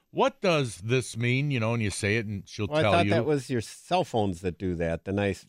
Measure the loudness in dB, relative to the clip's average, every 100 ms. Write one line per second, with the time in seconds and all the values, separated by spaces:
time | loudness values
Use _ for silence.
0 | _ 0 0 0 0 2 0 -6 0 0
1 | 0 -2 0 0 0 0 0 0 -2 0
2 | 0 0 -2 -8 -8 -6 -2 2 4 4
3 | 4 2 2 0 0 -4 -4 -12 -2 0
4 | 2 0 0 0 -4 -4 -4 0 -2 -2
5 | -2 0 0 -2